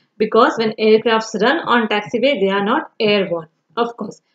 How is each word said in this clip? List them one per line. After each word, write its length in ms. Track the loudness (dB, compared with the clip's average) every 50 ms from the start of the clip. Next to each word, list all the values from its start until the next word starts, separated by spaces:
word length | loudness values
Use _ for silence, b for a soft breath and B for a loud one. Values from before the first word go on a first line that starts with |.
| _ _ _ -4
because 360 | -2 0 2 4 4 2 2 0
when 140 | -4 -4 -2
aircrafts 680 | 0 2 4 4 4 4 2 0 0 -2 -4 -4 -2
run 180 | 0 0 0 0
on 280 | 0 0 0 0 0
taxiway, 540 | 0 -2 -4 -4 -4 -4 0 0 0 0 2
they 100 | 0 0
are 140 | 0 0 0
not 260 | 0 -2 -2 -4 -6 _ -2
airborne. 480 | 0 2 2 2 0 -2 -4 -6 -8 -10 _ _ _ _ _
Of 200 | -4 -4 -4 -4
course, 240 | -8 -12 -12 -14 -16 _ _